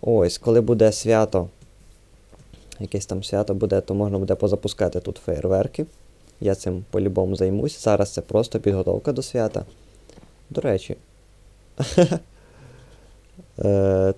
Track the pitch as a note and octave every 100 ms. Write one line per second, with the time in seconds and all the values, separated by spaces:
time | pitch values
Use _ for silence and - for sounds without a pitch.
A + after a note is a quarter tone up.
0 | - A2+ F2+ - - A#2 A#2 A#2 A2 G#2
1 | A2 A2+ G#2+ F#2+ F2+ - - - - -
2 | _ - _ - - - - - G2+ G2+
3 | - F#2+ G2 G2+ G#2 G2 G2+ F#2+ - G2
4 | G2+ G2 F#2+ F#2+ G#2+ G2+ G#2 - F#2 -
5 | G2 - - D#2 F#2 F#2+ - - D#3 -
6 | - - - - G2+ G2 - F#2 F#2+ G2
7 | G2 F#2+ F#2+ F#2 F#2+ G2 C3+ - - G#2
8 | G2+ - - G#2 A#2+ A2+ - G2 F#2 F2+
9 | - C3+ - B2 G#2+ - F#2+ - - -
10 | - - - _ - - C#3+ F#2+ - -
11 | - _ _ - - - - - D3 -
12 | F3 E3 - - - - - - - -
13 | - - _ - - - G2+ G2 G2 F#2+
14 | F#2+